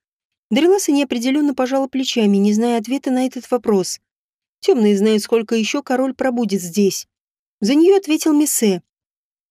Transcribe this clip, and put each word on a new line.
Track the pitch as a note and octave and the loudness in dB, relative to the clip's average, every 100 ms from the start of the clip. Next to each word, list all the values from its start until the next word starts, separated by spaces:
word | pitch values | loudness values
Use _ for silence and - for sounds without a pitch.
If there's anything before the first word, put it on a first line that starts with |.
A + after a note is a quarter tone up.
| _ _ _ _ _ | _ _ _ _ _
Дариласа | A#3 E4 G4 - | 0 2 2 2
неопределенно | C#4+ C#4+ A#3+ A#3+ C#4 D4 | 0 0 -2 -2 0 0
пожала | C4+ B3+ C4+ C4+ | -2 -2 -2 -2
плечами, | C4 B3+ A#3+ G#3 G3+ | -4 -4 0 2 2
не | G#3 | 2
зная | G#3 A#3+ A#3 | 0 0 -2
ответа | A3+ C4+ C#4 | -4 -4 -2
на | B3+ B3+ | -2 -2
этот | B3+ - | -6 -6
вопрос. | B3 A#3 G3+ F3 - _ _ _ _ _ _ | -4 0 0 -2 -8 _ _ _ _ _ _
Темные | - A#3 G#3 G3+ | 0 2 2 2
знают, | G#3+ A3 | 2 0
сколько | - A#3 A3 | 0 -2 0
еще | A3+ G#3+ C#4+ | -2 -2 -6
король | - B3+ C4 B3+ | -4 -2 -2 -2
пробудет | C4 A#3+ A3 F#3+ | -4 -2 -2 -4
здесь. | F3 F#3 G3 - - _ _ _ _ _ | -4 0 0 0 -10 _ _ _ _ _
За | G#3 C#4+ | 0 2
нее | E4+ G4 | 4 2
ответил | G4 D#4 D#4+ | 0 -2 2
Миссе. | D4 D4+ - G#3+ F#3 - _ _ _ _ _ _ | 2 0 0 0 -2 -6 _ _ _ _ _ _